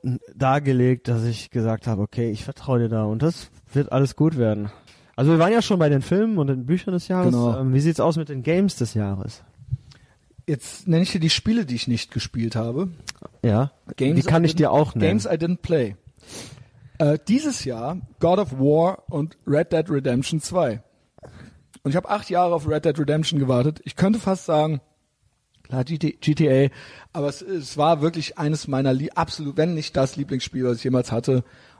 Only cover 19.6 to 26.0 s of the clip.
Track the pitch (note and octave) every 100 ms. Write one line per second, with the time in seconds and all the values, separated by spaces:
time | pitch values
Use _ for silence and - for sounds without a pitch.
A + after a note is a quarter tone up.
19.6 | - E3 D#3 C#3+ C3+ A#2+ - D#3+ - F3+
20.6 | C#3+ G#2+ - _ _ _ - - - -
21.6 | _ - C#3 D3+ - G#3 - F3 F3+ E3+
22.6 | D3+ D3+ D#3+ D3 C#3+ D#3 D#3 C#3+ C3 B2
23.6 | C#3 D#3 - - F#3+ A3 G3 F#3 - D3+
24.6 | D#3 C#3+ - _ _ _ _ _ _ _
25.6 | - B2+ B2+ D#3+